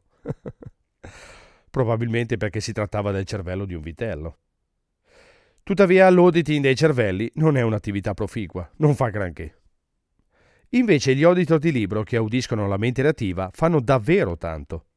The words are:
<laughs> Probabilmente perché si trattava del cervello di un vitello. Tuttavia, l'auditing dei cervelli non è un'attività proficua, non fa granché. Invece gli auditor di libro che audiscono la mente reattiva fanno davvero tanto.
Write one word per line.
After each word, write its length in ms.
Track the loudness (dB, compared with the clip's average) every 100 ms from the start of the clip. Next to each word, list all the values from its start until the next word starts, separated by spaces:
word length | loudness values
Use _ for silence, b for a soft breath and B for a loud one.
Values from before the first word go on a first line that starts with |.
| _ _
<laughs> 1500 | -12 -12 -12 -18 -20 _ _ _ -20 -20 -20 -20 -20 _ _
Probabilmente 640 | -2 0 0 0 -2 -2 -4
perché 220 | -4 -6
si 140 | -6
trattava 400 | -6 -4 -4 -4
del 120 | -4
cervello 400 | -4 -8 -6 -8
di 100 | -8
un 80 | -10
vitello. 560 | -12 -8 -8 -6 -10 -14 _ _ _ _ _ _ b b b b b b
Tuttavia, 480 | -6 2 4 8 8
l'auditing 520 | 8 6 4 0 2
dei 120 | 2
cervelli 560 | 2 2 2 0 -2 -6
non 220 | 0 2 2
è 60 |
un'attività 520 | 0 -2 -4 -6 -6
proficua, 540 | -6 -6 -6 -10 -10 -12 -2
non 180 | 0 2
fa 140 | -2
granché. 500 | -4 -8 -8 -16 _ _ _ _ _ _ _ _ _ _ _ -4
Invece 440 | 0 2 2 2
gli 100 | 4
auditor 340 | 4 4 2 2
di 140 | 2
libro 300 | -2 -2 -4
che 140 | -4 -2
audiscono 500 | -2 -4 -4 -4 -2
la 100 | -2
mente 260 | -2 0
reattiva 480 | 0 0 -4 -4 -8
fanno 280 | -2 0 0
davvero 560 | 2 0 2 0 0 -4
tanto. 500 | -8 -10 -10 -14 _